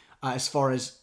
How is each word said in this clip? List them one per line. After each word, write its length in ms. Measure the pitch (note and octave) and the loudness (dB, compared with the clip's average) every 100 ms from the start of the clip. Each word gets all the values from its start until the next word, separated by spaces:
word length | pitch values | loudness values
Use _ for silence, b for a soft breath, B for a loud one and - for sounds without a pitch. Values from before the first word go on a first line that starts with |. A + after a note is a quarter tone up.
| b b | b b
uh, 120 | C3+ | -4
as 140 | B2+ - | -2 0
far 240 | D3 C3+ | 2 2
as 260 | B2+ B2+ - | 2 -4 -12